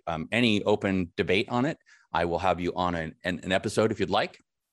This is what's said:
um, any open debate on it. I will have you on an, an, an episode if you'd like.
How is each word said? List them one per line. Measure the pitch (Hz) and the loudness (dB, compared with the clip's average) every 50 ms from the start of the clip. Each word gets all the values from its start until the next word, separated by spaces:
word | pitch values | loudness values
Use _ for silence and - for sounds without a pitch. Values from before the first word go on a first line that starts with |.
| - | -6
um, | - 82 80 80 85 | -6 -6 -6 -4 -2
any | 98 113 123 117 107 101 - | 0 2 2 4 2 2 2
open | - 104 104 - 101 95 95 92 85 - | 2 2 2 2 0 0 0 0 -2 -2
debate | - 98 78 92 98 - - | -4 0 2 2 0 0 0
on | 123 120 123 | 0 0 0
it. | 151 - - _ _ - - _ _ - | 0 -2 -6 _ _ -20 -20 _ _ -2
I | 80 87 | -2 0
will | 87 85 82 | 0 0 0
have | 92 95 90 85 | 2 0 0 0
you | 87 85 - | 0 -4 -2
on | 90 90 90 87 | 0 0 0 0
an, | 85 80 78 78 _ - | -2 -4 -6 -8 _ -4
an, | 87 90 - - | -4 -4 -4 -2
an | 87 92 | 0 0
episode | 98 - 113 - - 107 110 | 0 0 0 0 2 2 2
if | 110 - | 2 0
you'd | 98 85 | -2 0
like. | 95 104 139 180 - - _ _ _ _ _ _ | 0 0 -2 -2 -6 -16 _ _ _ _ _ _